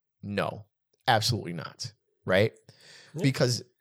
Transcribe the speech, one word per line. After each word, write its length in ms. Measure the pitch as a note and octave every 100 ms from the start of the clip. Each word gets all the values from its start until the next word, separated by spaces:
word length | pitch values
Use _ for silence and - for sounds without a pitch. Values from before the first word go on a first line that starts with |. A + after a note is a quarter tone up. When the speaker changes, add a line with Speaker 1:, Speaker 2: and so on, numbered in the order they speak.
| _ _
Speaker 1:
No, 420 | G2+ G2+ F#2+ G2+ - _ _ _ -
absolutely 460 | A2 G#2+ A2 E2+
not, 400 | E2+ - - - - _ _
right? 280 | - F#2 A2 - - - - - -
Speaker 2:
Yeah. 80 | C#3+
Speaker 1:
Because 400 | C#3+ C3 B2+ A2+ - _